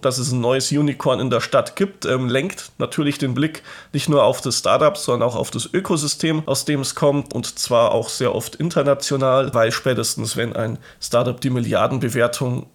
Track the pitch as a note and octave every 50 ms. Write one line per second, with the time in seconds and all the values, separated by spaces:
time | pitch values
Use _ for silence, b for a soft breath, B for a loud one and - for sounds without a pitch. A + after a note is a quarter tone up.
0 | - C3 B2 B2+ B2 B2 B2 B2+ A#2 A#2+ C3 C3+ B2+ - C#3+ D3 D3 D3 C#3+ -
1 | - C#3+ B2+ F#2+ B2+ B2+ B2 A2+ - - - C3 A2 - - - G3 G3 G3 -
2 | - D#2 C3 B2+ B2+ A#2+ A#2+ C3+ D3 G3+ - - - - _ - A#2+ - - -
3 | D3 C#3+ C#3+ - C#3+ C3 B2 B2+ D3 D#3 D#3 - B B B B B B B C#3+
4 | - - D3 C#3 A2 G#2+ - - - C3 - - - F#2 G#2+ C3 D3+ D3 D3 -
5 | - - B2 - A#2 B2 A#2 F#2 - - - A#2 - - - F#3+ F#3+ - F#3+ D3+
6 | D3 C#3+ - - - D#3+ D#3+ D#3 D3+ - C3+ - - - D3 C#3 C3+ - - -
7 | D#3 C#3+ C#3+ C#3+ C3 - - A#2+ A#2 - - - - - B2 A2+ A#2 - - A#2
8 | A2 - - - B2+ A#2+ - G#2+ - - - - D3+ F3 - E3 C#3 C#3+ C#3 C3+
9 | - - C#3 C3+ C3+ C3 B2+ C3+ C3+ C#3 - A#2+ A2+ A2+ A2+ - - C3+ B2+ A#2
10 | A#2 - - A#2+ A2+ A2 - B2+ A#2 A#2 - - A2+ A2+ A2 - B B B B
11 | - - - A#2+ B2 B2 A#2 - - C3+ B2 B2 A#2 - - F#2 G#2+ - C#3 B2
12 | A#2+ A#2 A2 A#2+ A#2 A#2+ - - C3+ B2 B2 B2+ - -